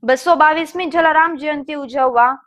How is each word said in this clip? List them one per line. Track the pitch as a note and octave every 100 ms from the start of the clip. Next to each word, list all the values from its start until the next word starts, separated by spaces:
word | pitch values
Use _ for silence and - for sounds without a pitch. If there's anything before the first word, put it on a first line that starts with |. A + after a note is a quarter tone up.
બસો | A#3 B3+ F4 E4
બાવીસમી | D4+ D#4 D#4+ F4 F4+
જલારામ | E4 D#4+ D#4 D#4+ D#4+
જયંતી | D4 D4 C4+ D4 C#4
ઉજવવા | C4 C4 A#3+ A#3+ C4+